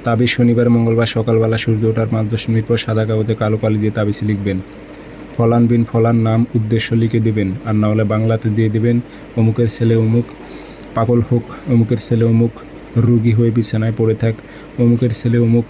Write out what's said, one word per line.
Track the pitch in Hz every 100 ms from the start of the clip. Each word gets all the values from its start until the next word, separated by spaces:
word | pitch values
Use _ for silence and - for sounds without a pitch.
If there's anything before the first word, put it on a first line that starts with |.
তাবিজ | - 113 123
শনিবার, | - 120 120 120
মঙ্গলবার | 117 113 113 117
সকালবেলা | - 113 113 113 113
সূর্য | - 110 110
ওঠার | 110 110
পাঁচ | 113 104
দশ | 110 -
মিনিট | 113 110
পর | 117
সাদা | - 110 110
কাগজে | 110 107 110
কালো | 107 107
কালি | 110 107
দিয়ে | 107
তাবিজ | 110 104 101
লিখবেন। | 107 104 101 95 95 - - - - - - -
ফলান | 117 120 117
বিন | 117
ফলান | 113 117 113 117
নাম | 113 113 117 117
উদ্দেশ্য | 107 113 -
লিখে | 117 113 113
দিবেন, | 110 107 98 95 113
আর | 107
না | 107
হলে | 107
বাংলাতে | 107 107 110 113 110
দিয়ে | 104 110
দিবেন, | 107 117 120 120 - - -
"অমুকের | 113 110 117
ছেলে | - 113 113
অমুক | 110 117 120 - - - - - - -
পাগল | 113 120 113
হোক, | 120 - - -
অমুকের | 120 113 117
ছেলে | - 117 113
অমুক | 113 117 - - - - -
রুগী | 113 120 113
হয়ে | 110 117
বিছানায় | 113 113 110 110 110
পড়ে | 113 107
থাক, | 113 110 - - - -
অমুকের | 120 120 123
ছেলে | 113 120 120
অমুক | 117 117 113